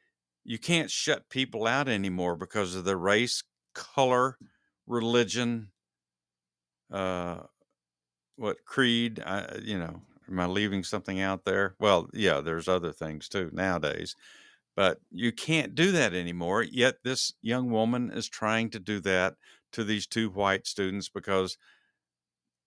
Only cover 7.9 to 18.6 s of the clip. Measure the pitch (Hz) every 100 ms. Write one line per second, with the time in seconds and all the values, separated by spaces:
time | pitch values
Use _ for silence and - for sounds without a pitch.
7.9 | _ _ _ _ - 107 - - - 123
8.9 | 117 117 110 80 98 - - 107 98 82
9.9 | 78 - _ - 92 90 98 104 98 87
10.9 | 104 104 95 98 95 101 95 98 - 104
11.9 | 90 - - 98 73 78 82 82 92 82
12.9 | - 80 78 - 101 85 82 95 87 76
13.9 | 73 82 - - - - _ _ - 95
14.9 | - _ 87 117 - - 160 127 117 185
15.9 | 175 113 90 87 87 85 104 113 - 123
16.9 | 117 123 131 - - 110 123 127 110 113
17.9 | 123 117 107 - - 107 113